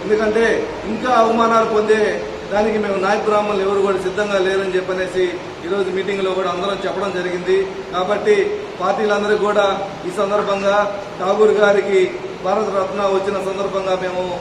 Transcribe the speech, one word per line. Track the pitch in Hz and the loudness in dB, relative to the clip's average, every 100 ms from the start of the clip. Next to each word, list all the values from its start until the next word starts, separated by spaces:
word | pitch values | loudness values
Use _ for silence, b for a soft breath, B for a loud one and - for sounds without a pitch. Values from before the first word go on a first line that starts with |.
ఎందుకంటే | 190 214 220 214 226 185 - - 180 | 2 2 2 2 2 2 -2 -6 -6
ఇంకా | 220 254 | -4 2
అవమానాలు | 247 226 226 226 226 220 | 2 4 2 4 2 2
పొందే | 214 208 220 208 170 - - - | 0 2 2 2 -2 -6 -10 -4
దానికి | 196 220 214 | 0 0 0
మేము | 208 196 | -2 -2
నాయ | 190 208 | 0 0
బ్రాహ్మణులు | 214 208 208 202 | 2 0 0 0
ఎవరు | 190 202 | 0 2
కూడా | 196 185 | 2 0
సిద్ధంగా | 180 175 208 196 | -2 -2 0 0
లేరని | 185 190 190 180 | 2 0 0 -2
చెప్పనేసి | 180 185 180 185 180 170 - - 160 | -2 -4 -2 0 -2 -2 -10 -12 -4
ఈరోజు | 202 185 | -2 -2
మీటింగ్లో | 185 190 196 190 | -2 -2 -2 -2
కూడా | 185 185 | 0 -2
అందరం | 175 202 196 185 | -2 -4 -4 -4
చెప్పడం | 151 196 | -4 -4
జరిగింది. | 180 180 175 175 190 190 - - | -4 -4 -4 0 0 0 -6 -6
కాబట్టి | 175 185 208 214 202 180 - - - | -4 0 0 2 2 2 -2 -8 -4
పార్టీలందరూ | 180 202 214 208 208 208 | -2 0 0 0 2 2
కూడా | 202 208 196 190 - - 175 | 4 4 2 0 -6 -8 -8
ఈ | 190 | -2
సందర్భంగా | 196 208 202 196 196 202 202 - - - | 0 0 0 0 2 2 2 -2 -10 -6
ఠాగూర్ | 185 208 214 | -2 4 6
గారికి | 196 208 196 190 196 180 - - - 180 | 6 4 4 4 2 2 -2 -10 -6 -2
భారత | 208 208 196 | 0 0 -2
రత్న | 190 202 | -2 0
వచ్చిన | 196 190 190 196 | 0 0 0 -2
సందర్భంగా | 185 190 196 196 185 185 | -4 -4 -4 -2 -2 -2
మేము | 180 180 180 170 | -2 -4 -4 -6